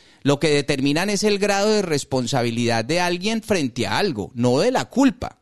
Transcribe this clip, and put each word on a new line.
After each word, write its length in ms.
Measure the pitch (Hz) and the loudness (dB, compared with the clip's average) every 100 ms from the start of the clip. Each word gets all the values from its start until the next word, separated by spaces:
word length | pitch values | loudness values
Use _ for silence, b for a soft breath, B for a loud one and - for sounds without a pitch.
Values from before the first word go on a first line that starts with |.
| b b | b b
lo 180 | 135 143 | -2 0
que 100 | 160 | 2
determinan 600 | 147 139 139 139 147 196 | 0 0 0 0 0 0
es 140 | 202 | 0
el 160 | 214 202 | 0 0
grado 320 | 202 196 214 | 0 0 2
de 100 | 214 | 0
responsabilidad 1040 | 180 143 - 131 117 135 120 117 117 117 113 | 0 -2 -2 -4 -2 0 0 0 0 0 0
de 140 | 170 | 0
alguien 420 | 175 180 202 226 | 0 -2 -2 -4
frente 460 | 220 190 135 120 98 | -2 -2 -2 -2 -2
a 100 | 120 | 0
algo, 340 | 196 107 92 | -2 -2 -6
no 260 | 120 123 131 | -2 2 2
de 120 | 220 | 2
la 140 | 254 127 | 0 -2
culpa. 520 | 233 269 - - - | 2 2 2 -10 -12